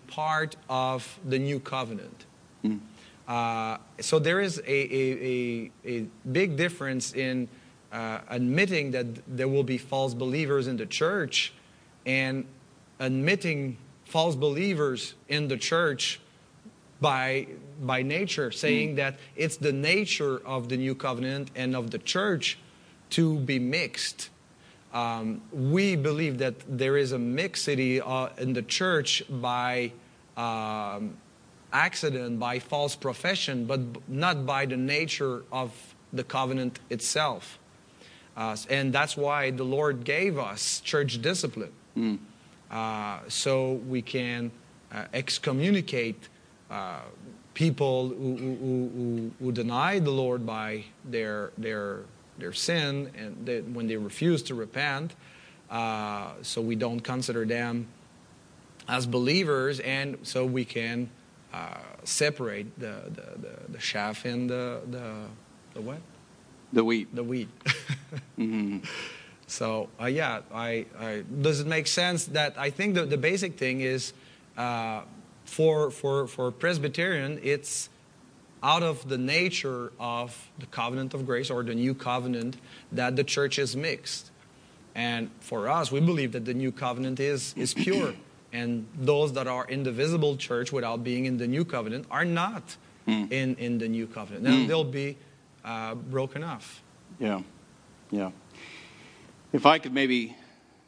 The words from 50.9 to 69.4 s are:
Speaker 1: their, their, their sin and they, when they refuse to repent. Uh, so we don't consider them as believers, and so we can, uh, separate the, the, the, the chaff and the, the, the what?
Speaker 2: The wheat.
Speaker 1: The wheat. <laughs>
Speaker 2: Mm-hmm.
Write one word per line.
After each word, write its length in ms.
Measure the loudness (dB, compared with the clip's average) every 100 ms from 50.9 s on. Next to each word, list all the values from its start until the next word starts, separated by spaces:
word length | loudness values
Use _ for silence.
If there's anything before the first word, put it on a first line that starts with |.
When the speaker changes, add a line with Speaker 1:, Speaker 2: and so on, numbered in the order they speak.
| -16
Speaker 1:
their, 460 | -6 -2 -2 -2 -6 -6
their, 440 | -4 -2 -4 -6 -10 -18 -20 -10
their 140 | -8
sin 580 | -4 0 2 2 -2 -4 -8
and 280 | -10 -8
they, 160 | -4 -4
when 260 | -4 -4 -2
they 80 | -2
refuse 460 | -4 0 4 4
to 100 | 0
repent. 600 | -6 -6 -2 -2 -2 -4 -10 -20 -20 -20 -20 -8
Uh, 640 | -2 -2 -2 -4 -4 -8 -10
so 180 | -6 -2
we 160 | 0 0
don't 240 | 0 -2
consider 440 | -2 -2 -2 0
them 440 | 0 0 0 -2 -6 -12 -20 -20 -20 -20 -20 -20 -20 -16 -2
as 180 | 0 2
believers, 720 | 2 4 4 4 2 2 0
and 360 | -2 -2 -2 -6
so 240 | -4 0 0
we 180 | 0
can, 460 | -2 -2 -2 -2 -4 -8 -20 -20 -14
uh, 240 | -10 -8 -10 -14 -12
separate 720 | -4 0 0 0 -4 -6 -8 -10
the, 240 | -10 -10 -10
the, 280 | -12 -12 -12
the, 320 | -12 -12 -12
the 60 | -8
chaff 460 | -4 -2 -2 -4
and 240 | -4 -2 -2
the, 320 | -2 -4 -6 -8
the, 360 | -8 -8 -10 -12 -14 -20 -20 -18
the 60 | -12
what? 180 | -10 -10 -12 -20 -20 -20 -20 -20 0
Speaker 2:
The 120 | 4
wheat. 300 | 6 4 0
Speaker 1:
The 100 | -4
wheat. 240 | -4 -4 -6
<laughs> 40 | -6 -2 -2 -2 -6 -6 -12 -8 -2
Speaker 2:
Mm-hmm. 400 | 0 2 0 -2 -6 -8 -10 -12 -18 -20